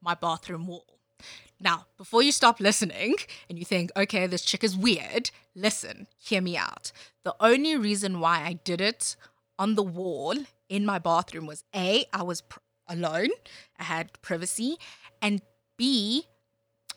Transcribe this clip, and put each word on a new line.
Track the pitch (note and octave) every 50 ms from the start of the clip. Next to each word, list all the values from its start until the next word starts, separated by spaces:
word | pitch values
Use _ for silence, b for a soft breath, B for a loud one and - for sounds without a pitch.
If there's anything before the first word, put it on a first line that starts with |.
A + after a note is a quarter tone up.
my | F3 E3+ F3
bathroom | E3+ F3 E3+ E3 E3+ - - F3+ D#3+ E3+
wall. | F#3 F3 F3 _ _ _ _ _ _ _ _ B B B B B B B _
Now, | F#3 F3+ E3+ E3 - _ _
before | _ F#3+ - - A3+ C4
you | C#4+
stop | C4+ - B3+ A#3+ A#3 -
listening | F#3+ G3+ G#3 - G#3+ E3+ - G#2+ F3+ A3+ D#4 - - B B B B B
and | F3+ E3
you | F3
think, | - G#3 F3+ F3 F3 -
"Okay, | G3 G3+ G3+ - F#3+ F#3
this | F#3 F3+ F3
chick | - - - F#3 -
is | A3 F#3
weird," | F#3+ F#3+ B3 F#3 E3 - - - A#3 B3 - b b b b _
listen, | F#3 F#3+ G#3+ G#3+ - - - - - G3 - _ _
hear | - - A3 F#3+
me | F#3 F3 F3 C#3+
out. | F2 - - - - - B B B B B B -
The | F#3 - -
only | G3+ A3+ A#3+ C4+ D4 D#4+ D#4
reason | C#4 G#3+ G#3 G#3 G3 G#3 F#3+ F#3 F3
why | D#3+ E3 E3+ D#3+ D3
I | E3+ E3+
did | E3+ - - F3 E3+
it | F#3+ G#3+ A#3+ - - - - b b b b b b _ _ -
on | G3 G#3 A3
the | G#3 G3+
wall | F#3 E3 F3+ F#3+ F#3 D#3+ C3+ C#3 D#3+ C#4+ D4 C#4+ - _ _ _ -
in | G3 G3+ G#3
my | G#3 G3 F3+
bathroom | E3+ F3 E3 E3+ F3+ - - D#3+ D#3+
was, | D3+ D3+ - - _ -
A, | G3 F3+ F#3 G#3 - - -
I | - F#3 F3
was | F3+ E3+ -
pr-, | - - - - _ _ _ _ _ -
alone, | F3 E3+ F3 D#3+ D#3 E3+ G3+ C#4+ A4 - B B B B B B B -
I | F3
had | D#3+ E3 D#3+ E3 - _ -
privacy, | - - F#3+ E3 F3 F3+ - - A3+ C4 E4 - B B B B B B B -
and | - G#3 G3+ F#3+ - _ _ _ _ _ _ -
B, | A#3 C4+ C#4 A#3 G3+ G#3+ A#3+ D4 E4+ _ _ _ _ _ _ _ _ _ _ _ _ - -